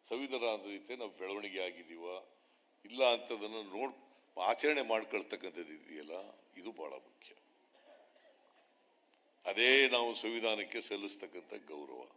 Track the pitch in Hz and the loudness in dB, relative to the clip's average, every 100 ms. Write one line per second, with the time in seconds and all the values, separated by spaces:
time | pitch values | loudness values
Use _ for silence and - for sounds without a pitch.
0 | - - 139 127 117 107 98 98 101 123 | -6 -6 -2 0 2 0 -4 -10 -10 -8
1 | 110 90 95 101 104 95 92 90 82 82 | -8 -6 -6 -4 -4 -4 -4 -6 -16 -12
2 | 87 92 - _ _ _ _ _ 104 123 | -10 -10 -12 _ _ _ _ _ -12 4
3 | 127 117 - 113 107 110 101 98 131 127 | 4 4 0 -6 -4 -6 -6 -4 -4 -6
4 | - - _ - 92 120 151 147 113 110 | -20 -20 _ 0 2 4 4 2 4 2
5 | 107 107 90 107 95 82 78 78 78 78 | 2 -4 -4 -6 -6 -10 -12 -12 -14 -14
6 | 76 87 104 - _ 92 95 104 76 67 | -10 -10 -10 -18 _ -14 -12 -10 -10 -10
7 | - _ - - _ _ _ _ - - | -14 _ -20 -20 _ _ _ _ -20 -20
8 | - _ - _ _ _ _ _ _ _ | -20 _ -20 _ _ _ _ _ _ _
9 | _ _ _ _ - 98 123 135 131 120 | _ _ _ _ -2 4 8 10 8 6
10 | 120 113 113 117 110 107 101 117 - 101 | 4 0 -2 2 2 0 -2 -4 -4 -4
11 | 101 - 95 90 82 104 - 73 71 64 | -4 -8 -10 -12 -10 -12 -10 -12 -10 -12
12 | 60 | -14